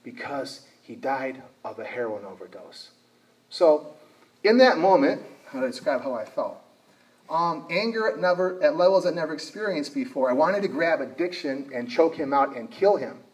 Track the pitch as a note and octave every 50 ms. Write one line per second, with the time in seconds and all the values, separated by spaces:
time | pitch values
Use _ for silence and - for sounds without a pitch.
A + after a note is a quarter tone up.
0 | _ B2+ - - - C#3+ C#3+ C#3 C3 - - - - _ _ _ _ - A#2 -
1 | - - C3+ C3 C3+ C3+ C3 C3 B2 - _ _ _ - - - - - B2+ B2
2 | A#2+ A2+ G#2+ G2+ G2+ G2 F#2+ - F#2+ F2+ F#2 - - - - - - - _ _
3 | _ _ _ _ _ _ _ _ _ _ - - F3+ D#3+ D3+ D3+ - - - -
4 | - _ _ _ _ _ _ _ _ G3+ A3+ B3 - E3+ D#3 D#3 E3+ F#3+ F#3+ D#3
5 | C#3 C#3+ - - - - - - _ - - C3 C3 B2 A#2+ - - - - B2
6 | - C#3 B2+ A2 - - - - A2 G2 F#2 - - _ _ _ _ _ _ _
7 | _ _ _ _ _ - G#3 G#3+ A3 F3 D#3+ C#3+ - - E3+ F#3 G#3+ A3+ A3+ A3+
8 | A3 A3 - - F3+ F3+ F3+ F3+ F#3 F3+ F3+ - D#3 D3+ C#3+ D#3+ F3+ F#3 F#3+ F#3
9 | F3 F3+ E3 E3+ D#3+ D3+ D#3+ D3 - - - G3+ G#3+ G#3 F#3 D3+ C#3 - - C#3
10 | B2+ B2 - D3 B2+ B2+ B2 C3 D3+ E3+ G3 G3+ G3+ F#3+ - C#3+ E3 E3 D#3+ -
11 | C3+ A#2+ - - E3+ F3 F3 - - D3 C3+ C#3 C#3 - - B2 A#2+ B2 - -
12 | E3 E3 E3 - D3+ C3+ C#3 C3+ C3 C3+ C3+ B2 A2+ A2+ - - F#3+ G3+ G#3 D3+
13 | C3 A2 - - - _